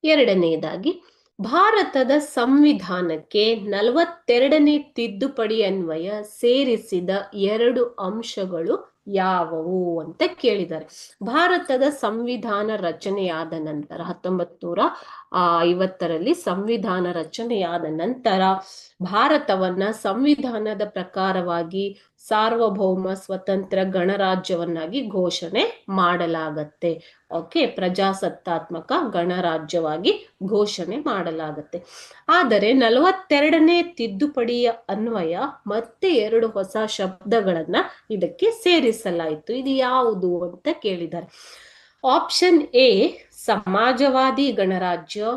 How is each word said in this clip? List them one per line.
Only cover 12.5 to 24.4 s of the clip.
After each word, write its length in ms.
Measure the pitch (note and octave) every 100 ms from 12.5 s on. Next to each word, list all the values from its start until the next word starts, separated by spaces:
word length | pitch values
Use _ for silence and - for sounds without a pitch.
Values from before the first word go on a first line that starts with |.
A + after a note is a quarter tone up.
| G3+ G#3+ G#3+
ರಚನೆಯಾದ 760 | F3+ D#3+ G3+ G3+ F#3 D#3+ D#3+ D#3+
ನಂತರ, 420 | D#3 D3+ D3 E3
ಹತ್ತೊಂಬತ್ತು 640 | E3+ F3 F3+ F#3 F3 - F3
ನೂರ 120 | F3 D4+ - - - -
ಆ, 300 | F3+ F3 E3+
ಐವತ್ತರಲ್ಲಿ 720 | F3 F3+ F#3 - E3+ D#3+ G3
ಸಂವಿಧಾನ 720 | E4+ - F3+ G#3 A#3 G3+ F#3 F3
ರಚನೆಯಾದ 720 | F3 D#3+ - A3+ A3+ E3+ E3+ D#3+
ನಂತರ 540 | D#3 F3+ B3+ A3+ F#3+ F#3+ F#3+ - - - _
ಭಾರತವನ್ನ 800 | F3+ G3+ C4+ D4+ - F#3+ F#3 F3+ G3
ಸಂವಿಧಾನದ 920 | A3 G#3 G3+ C#4+ D4 B3+ A3+ G#3+ G3+
ಪ್ರಕಾರವಾಗಿ 1120 | G#3 - F3+ - F#3+ F#3 F3+ E3+ E3 F#3+ G3 G3 _ _
ಸಾರ್ವಭೌಮ 920 | - G#3+ A3 A#3 A3+ G3 F#3+ F#3 F#3
ಸ್ವತಂತ್ರ 680 | F#3+ - F#3+ F#3 G3 F#3+ F#3+
ಗಣರಾಜ್ಯವನ್ನಾಗಿ 1300 | F#3+ F#3 F3+ G3 F#3+ F#3